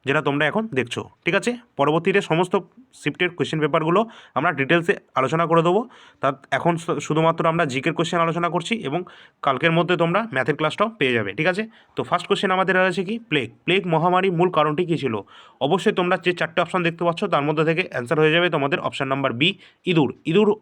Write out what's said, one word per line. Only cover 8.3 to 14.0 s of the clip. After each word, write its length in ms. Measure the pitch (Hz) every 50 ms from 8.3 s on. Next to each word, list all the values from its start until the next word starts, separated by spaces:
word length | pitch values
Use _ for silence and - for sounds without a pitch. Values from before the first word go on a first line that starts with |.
| 160 170 170 170
করছি 260 | 160 180 170 - 233
এবং 300 | 226 - 135 147 180 180 - - - - - _ _
কালকের 300 | - 143 131 131 160 165
মধ্যে 240 | 165 170 170 170 180
তোমরা 320 | 160 170 165 175 202 233 165
ম্যাথের 240 | 127 131 123 156 147
ক্লাসটাও 320 | 147 156 151 - - 208 226
পেয়ে 240 | 220 - 147 127
যাবে, 220 | 123 117 104 98 92
ঠিক 120 | - -
আছে? 220 | 180 180 196 220 220 - - _ _ -
তো 80 | - 120
ফার্স্ট 240 | 120 165 175 - -
কোশ্চেন 220 | 196 180 - 196
আমাদের 260 | 185 185 190 180 185
আছে 280 | 185 185 190 175 196 180
কি? 140 | 185 226 226
প্লেগ। 320 | - - 151 139 117 110 - _ -
প্লেগ 220 | 160 180 196 175
মহামারীর 460 | 180 160 156